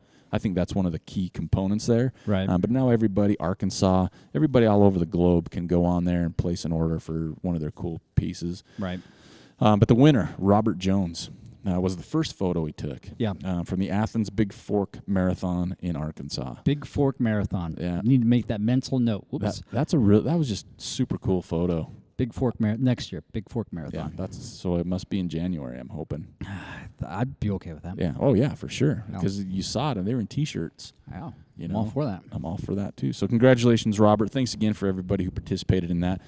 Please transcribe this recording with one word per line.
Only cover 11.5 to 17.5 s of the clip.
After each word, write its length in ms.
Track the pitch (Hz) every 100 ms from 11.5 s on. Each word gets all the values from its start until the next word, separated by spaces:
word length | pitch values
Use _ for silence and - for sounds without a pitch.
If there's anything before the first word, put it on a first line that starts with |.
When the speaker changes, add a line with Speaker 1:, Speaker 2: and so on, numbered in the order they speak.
| - 98
Speaker 1:
uh, 100 | 90
was 180 | 92 90
the 60 |
first 320 | - 156 156 -
photo 300 | 92 85 78
he 60 |
took. 340 | - 76 64 - -
Speaker 2:
Yeah. 160 | 110 90
Speaker 1:
Uh, 200 | 92 87
from 160 | 82 92
the 100 | 95
Athens 380 | 98 110 117 98
Big 240 | 101 104
Fork 460 | - - 104 98 - -
Marathon 680 | 95 92 92 92 90 90 -
in 140 | 90 85
Arkansas. 600 | 78 - 71 - 131 123
Speaker 2:
Big 220 | - 147 -
Fork 340 | - 139 -
Marathon. 560 | 117 107 101